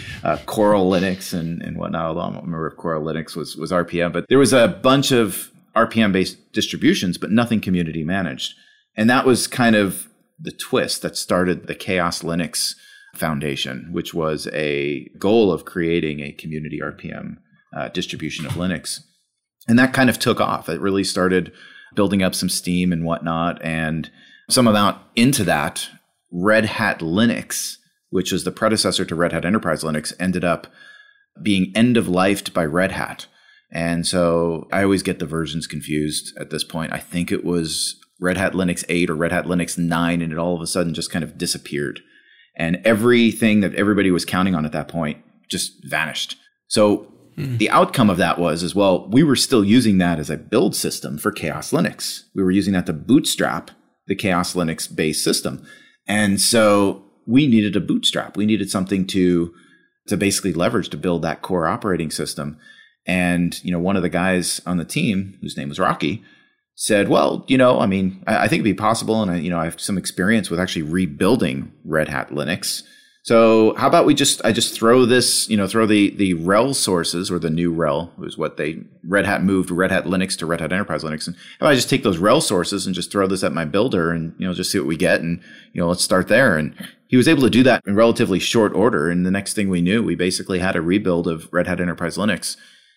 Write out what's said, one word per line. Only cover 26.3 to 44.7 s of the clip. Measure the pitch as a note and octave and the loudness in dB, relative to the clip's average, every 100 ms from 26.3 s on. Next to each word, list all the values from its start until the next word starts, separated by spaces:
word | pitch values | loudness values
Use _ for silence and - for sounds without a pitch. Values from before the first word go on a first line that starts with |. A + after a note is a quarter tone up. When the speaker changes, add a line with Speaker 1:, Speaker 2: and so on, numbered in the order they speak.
Speaker 1:
Red | F2+ G2 A2 A2 | -2 2 4 2
Hat | - G#2 - | -2 -2 -2
Linux, | E2 F#2 A#2 F2+ - - - - _ _ _ | -2 2 2 0 -6 -8 -8 -12 _ _ _
which | F#2+ F2+ | -4 -2
was | F#2 F2+ | -4 -4
the | |
predecessor | - A2 G#2+ G2+ F#2 F2+ | -2 0 2 0 -2 -2
to | E2 | -2
Red | E2+ | -2
Hat | D#2+ E2+ | 0 0
Enterprise | A2 F2 D#2 | 0 0 -2
Linux, | D#2+ D2+ - - | -2 -4 -6 -4
ended | F2+ F2+ | -2 0
up | F2 E2 - - - - _ _ _ - | 0 -2 -6 -20 -20 -20 _ _ _ -6
being | G#2+ G2 F#2 A2 | 0 0 0 2
end-of-lifed | A#2+ A#2+ F2+ F2+ F#2+ G2+ - | 4 4 2 2 2 0 -2
by | F#2 D#2+ | -2 0
Red | E2 F#2+ | 0 0
Hat. | F#2+ - - - _ _ _ _ | -2 -8 -10 -20 _ _ _ _
And | - E2+ E2+ E2+ | -6 -2 -2 0
so | F#2 F2 E2+ E2+ D#2+ - | 2 2 2 0 -4 -4
I | F#2+ | 0
always | G2 F#2+ | 2 2
get | F#2+ E2+ | 0 -6
the | D#2+ | -6
versions | D#2+ D#2 D#2+ - | -6 -6 -6 -8
confused | D2+ C#2+ D2+ D2+ D2 - - | -10 -4 -4 -2 -6 -10 -14
at | C#2+ | -10
this | D#2 | -10
point. | - E2 D#2 | -8 -8 -6
I | D#2 | -8
think | - F2+ F2 | -6 -6 -4
it | G2 E2 | -4 -2
was | F2 D#2+ D2+ - - _ _ | -2 -2 -4 -6 -10 _ _
Red | F2+ F2+ | -2 0
Hat | F#2 | 0
Linux | F2 F#2 E2+ - | 0 -2 -2 -2
eight | F2 F2 | 0 0
or | D2+ | 0
Red | E2+ | -2
Hat | F2 D2+ | -2 -2
Linux | F2+ E2 - | -2 -2 -4
nine, | E2+ E2 E2+ F2 | -2 0 0 -2
and | E2 | -4
it | D#2 | -4
all | F2 F2 | -4 -4
of | |
a | E2+ | -4
sudden | F#2+ F2 D#2 | -4 -2 -4
just | - | -6
kind | F2+ | -6
of | D2+ - | -6 -6
disappeared. | F2 - - C#2+ C#2 - _ _ _ _ _ - | -6 -6 -8 -6 -6 -10 _ _ _ _ _ -6
And | E2 F2+ | -4 0
everything | - G#2+ A#2+ A#2+ A#2 G#2+ A2+ G#2+ | 2 4 6 6 4 4 2 4
that | F#2 - | 2 2
everybody | G2+ G2+ F#2+ | 2 2 2
was | F2 - | 0 0
counting | F2+ F#2+ F2 | 0 0 0
on | |
at | D2+ | -2